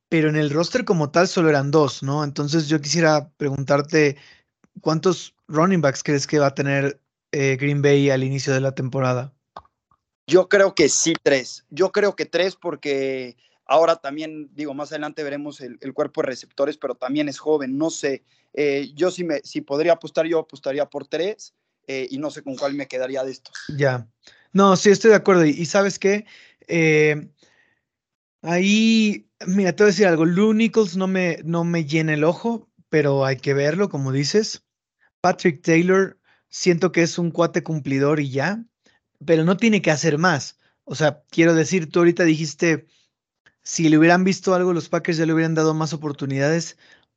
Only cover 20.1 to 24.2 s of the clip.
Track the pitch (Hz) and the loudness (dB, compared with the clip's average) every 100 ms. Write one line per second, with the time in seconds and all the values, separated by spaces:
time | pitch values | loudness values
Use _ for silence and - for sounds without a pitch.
20.1 | - 165 165 156 143 139 139 143 147 131 | -4 -2 -2 -4 -10 -8 -4 -6 -8 -8
21.1 | 156 180 214 - _ _ _ - 135 127 | -6 -6 -8 -16 _ _ _ -12 -10 -8
22.1 | 135 151 139 139 131 143 143 135 127 127 | -8 -10 -10 -12 -6 -6 -6 -8 -6 -6
23.1 | 131 131 127 - - - 147 139 127 113 | -6 -8 -10 -16 -18 -12 -2 0 -2 -6
24.1 | _ | _